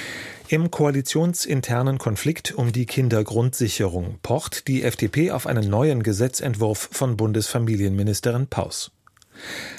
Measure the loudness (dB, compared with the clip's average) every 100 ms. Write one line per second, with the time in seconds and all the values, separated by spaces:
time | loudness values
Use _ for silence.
0 | -10 -10 -12 -14 -2 0 2 2 2 2
1 | 0 2 2 0 0 0 0 0 0 0
2 | -2 -2 -2 -2 -4 -2 0 0 0 2
3 | 2 2 2 2 2 2 0 0 0 0
4 | -4 -6 -2 -2 -2 -6 -2 0 0 0
5 | 0 2 0 0 0 0 2 4 4 2
6 | 2 2 0 0 -2 0 0 0 -4 -2
7 | 0 2 2 2 0 0 0 2 2 2
8 | 2 0 0 0 -2 -2 -4 -6 -10 _
9 | _ _ _ -20 -14 -12 -12